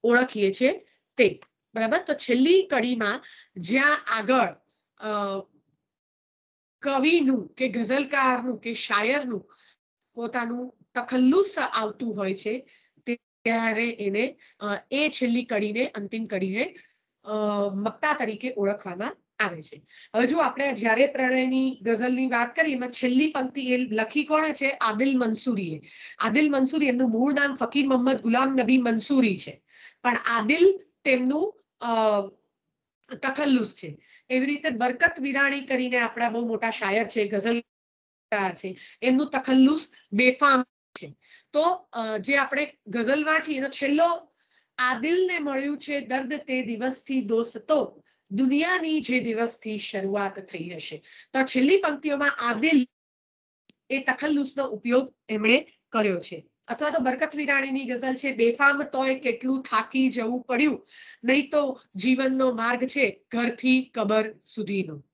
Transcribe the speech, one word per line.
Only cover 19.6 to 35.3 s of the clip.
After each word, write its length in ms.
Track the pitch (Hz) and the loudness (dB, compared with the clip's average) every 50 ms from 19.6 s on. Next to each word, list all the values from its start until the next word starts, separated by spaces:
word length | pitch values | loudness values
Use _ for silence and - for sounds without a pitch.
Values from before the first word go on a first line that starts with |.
છે. 240 | 156 - - 147 _ _ - - - _ - | -14 -16 -20 -20 _ _ -20 -20 -20 _ 0
હવે 120 | 220 240 | 2 2
જો 120 | 247 302 330 | 4 4 2
આપણે 340 | 302 269 - 269 277 277 262 | 2 0 0 0 -2 -2 -2
જ્યારે 340 | 208 220 226 220 233 277 | 0 2 2 4 4 4
પ્રણયની 720 | 285 285 262 262 254 254 262 254 262 262 262 262 262 262 - | 2 4 -2 0 2 2 2 0 2 0 0 0 0 -2 -4
ગઝલની 460 | 190 233 233 214 240 254 254 247 262 | -2 -2 0 0 0 -2 0 0 0
વાત 280 | 262 247 233 240 240 - | 0 0 0 -2 -2 0
કરીએ, 200 | - 320 311 277 | 0 0 0 0
એમાં 160 | 254 247 247 | -2 -4 -6
છેલ્લી 400 | 240 - - 247 247 262 302 311 | -6 -2 -2 2 2 4 2 2
પંક્તિ 420 | 302 277 262 262 - 277 262 254 247 | 0 -2 -4 -4 -6 -6 -2 0 0
એ 40 | |
લખી 460 | 247 254 208 214 220 220 226 - 294 294 | 0 0 -2 -2 -2 -2 0 -2 -4 0
કોણે 300 | 302 311 311 311 311 277 | 2 0 0 2 0 -2
છે? 180 | - 277 269 | -2 -2 -4
આદિલ 460 | 269 - - 220 214 214 262 269 269 | -2 0 -2 -2 0 2 2 2 2
મંસૂરીએ. 640 | 254 240 226 220 220 - 254 226 196 190 165 156 151 - - - - - - - - | 2 0 0 -2 -2 -2 -2 -2 -2 -4 -6 -8 -10 -12 -18 -20 -20 -20 -20 -6 -4
આદિલ 300 | - 226 208 294 302 294 | -2 0 2 2 2 4
મંસૂરી, 360 | 285 269 262 262 311 311 294 | 4 2 2 2 2 0 2
એમનું 240 | 269 247 247 262 240 | 2 2 2 2 2
મૂળ 240 | 220 226 254 285 285 | 2 2 2 2 2
નામ 220 | 285 285 277 269 | 2 0 0 0
ફકીર 320 | - 240 240 - 285 277 | -4 -6 -2 0 0 2
મોહમ્મદ 340 | 269 262 254 240 262 269 - | 2 2 2 4 2 2 2
ગુલામ 360 | - 233 233 247 262 269 269 262 | 2 2 2 2 2 2 2 0
નબી 160 | 233 233 254 | 2 4 4
મંસૂરી 600 | 262 240 240 226 220 202 - 285 262 240 214 185 | 4 4 2 0 0 0 2 2 4 4 2 0
છે, 260 | - - 151 - _ _ _ _ - - - _ _ - | -2 -6 -12 -14 _ _ _ _ -20 -20 -20 _ _ -2
પણ 140 | 247 - | -2 -2
આદિલ 680 | - - - 233 233 214 214 294 339 349 392 392 381 - _ _ _ _ | 0 0 0 0 0 2 2 4 6 6 6 6 4 -6 _ _ _ _
તેમનું, 600 | 285 262 247 254 254 285 302 349 427 - _ _ _ _ _ | 2 2 4 2 0 2 0 0 -2 -4 _ _ _ _ _
અ, 60 | 240 240 226 220 220 214 208 202 196 196 - _ _ _ _ _ _ _ _ _ _ _ _ _ _ _ 254 | -4 0 0 2 4 4 2 2 0 -4 -12 _ _ _ _ _ _ _ _ _ _ _ _ _ _ _ -12
તખલ્લુસ 600 | - - - 269 285 302 285 262 247 214 - - | -6 -4 -4 -2 0 2 4 4 2 2 -2 -8
છે. 220 | - - 156 143 - _ _ - - _ _ | -14 -14 -14 -16 -16 _ _ -20 -20 _ _
એવી 160 | 254 254 254 | 0 0 2
રીતે 240 | 277 294 285 302 311 | 0 -2 -2 -4 -4
બરકત 500 | 247 214 247 247 254 247 339 339 330 - | -2 0 0 -2 2 2 2 2 2 -2
વિરાણી 460 | 262 277 | -6 -2